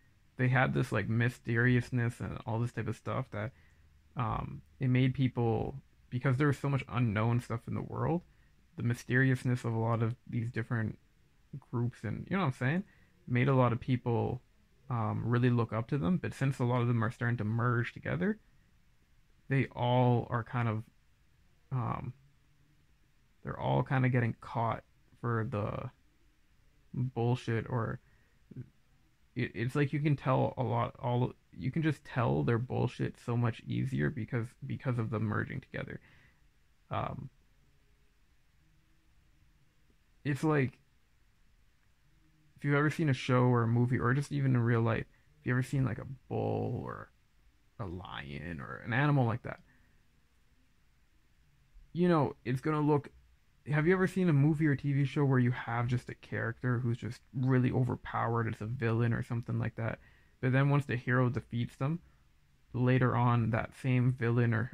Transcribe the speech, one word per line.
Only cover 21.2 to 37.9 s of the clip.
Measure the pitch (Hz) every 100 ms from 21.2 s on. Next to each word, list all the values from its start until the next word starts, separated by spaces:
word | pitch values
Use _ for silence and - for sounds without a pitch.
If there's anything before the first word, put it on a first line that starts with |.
| _ _ _ _ -
um, | 131 113 - 123 - _ _ _ _ _ _ _ _ _ _ _ _
they're | - -
all | 131 135
kind | 131 131 127
of |
getting | 123 117 -
caught | - 123 117 110 - _ _ _
for | 117 113 110
the | 104 104 - - - _ _ _ _ _ _ _ _ _
bullshit, | 131 127 117 117 123 - 113 -
or | 127 117 127 _ _ _ _ - - - _ _ _ _ _ _ -
it, | 120
it's | 87 120 147
like | 147
you | 151
can | 151 143
tell | - 131 123 -
a |
lot, | 117 117 123 -
all, | 120 123 123 - _
you | - 127
can | 165
just | 156 143
tell | - - 120 143
their | 143 110
bullshit | 127 120 120 - 123 - -
so | 120
much | 120 - -
easier | 120 131 131 147
because, | 151 110 123 117 - 135
because | 113 135 123
of | 110
them | 107
merging | 110 107 - -
together. | - - - - - - - _ _ _ _ _ -
Um, | 107 - - 139 _ _ _ _ _ _